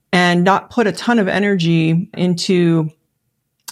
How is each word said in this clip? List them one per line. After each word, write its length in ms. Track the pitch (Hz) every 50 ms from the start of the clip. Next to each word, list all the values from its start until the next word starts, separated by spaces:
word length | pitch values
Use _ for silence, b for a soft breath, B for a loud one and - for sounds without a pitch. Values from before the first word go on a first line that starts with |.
| _ _
and 320 | - 180 180 175 175 175 175
not 260 | 190 196 - - -
put 160 | - 247 226
a 60 | 202
ton 260 | 180 - - - 240 233
of 80 | 196
energy 800 | 180 - 190 208 202 202 185 165 165 170 165 160 160 165 165 190 - -
into, 720 | - 175 180 175 170 - - 190 175 175 170 165 165 156 156 - _ _ _ _ _ _ _ _ _ _ _ _ _ _ -